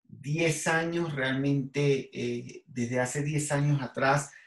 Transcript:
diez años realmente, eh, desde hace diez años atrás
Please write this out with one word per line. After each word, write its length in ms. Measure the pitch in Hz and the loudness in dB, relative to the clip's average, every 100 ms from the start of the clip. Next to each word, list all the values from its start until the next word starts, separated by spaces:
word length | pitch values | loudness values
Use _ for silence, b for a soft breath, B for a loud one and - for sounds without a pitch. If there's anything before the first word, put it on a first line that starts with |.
diez 640 | - 110 139 160 165 151 170 | -20 -12 -4 0 0 0 0
años 480 | 165 170 170 165 | 0 0 -2 -2
realmente, 960 | 139 131 135 143 139 123 143 143 135 - | -2 -2 0 2 2 0 2 2 2 0
eh, 520 | 123 120 120 123 - - | -6 -4 -4 -8 -16 -10
desde 340 | 123 117 127 | -4 -2 0
hace 220 | 127 147 | 0 -2
diez 280 | 147 147 - | -2 -2 0
años 300 | 143 147 143 | 0 2 2
atrás 500 | 135 - 135 147 - B | 0 0 2 2 0 B